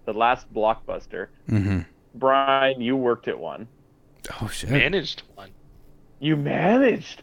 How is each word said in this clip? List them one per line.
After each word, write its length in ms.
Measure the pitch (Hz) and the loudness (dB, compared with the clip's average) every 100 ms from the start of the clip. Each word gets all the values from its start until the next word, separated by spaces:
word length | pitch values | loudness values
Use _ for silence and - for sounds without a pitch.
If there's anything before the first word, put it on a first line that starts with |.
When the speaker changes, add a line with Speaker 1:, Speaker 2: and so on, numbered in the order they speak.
Speaker 1:
the 80 | - | -8
last 400 | 107 117 127 - | 0 2 0 -4
Blockbuster, 760 | 113 110 113 - 87 - 90 95 - - | 0 0 0 -6 -10 -10 -12 -12 -14 -2
Speaker 2:
Mm-hmm. 320 | 110 98 90 82 _ _ 117 | 0 0 -2 -4 _ _ 0
Speaker 1:
Brian, 640 | 131 135 135 135 135 127 | 2 4 4 4 2 0
you 160 | 117 135 | -2 0
worked 320 | 123 113 120 | 2 0 -2
at 100 | 65 | -6
one. 300 | 80 69 117 _ _ _ _ _ - - | -8 -10 -16 _ _ _ _ _ -16 -10
Speaker 2:
Oh, 60 | 107 | -10
shit. 220 | - 104 | -8 -2
Speaker 3:
Managed 520 | 139 135 190 - - - - | 2 2 0 -4 -10 -16 -20
one. 140 | - - - - - - - - | -20 -20 -20 -20 -20 -20 -20 -6
Speaker 1:
You 180 | 151 151 | -2 0
managed? 840 | 143 - 180 247 269 - - - | 0 0 4 4 4 2 -6 -16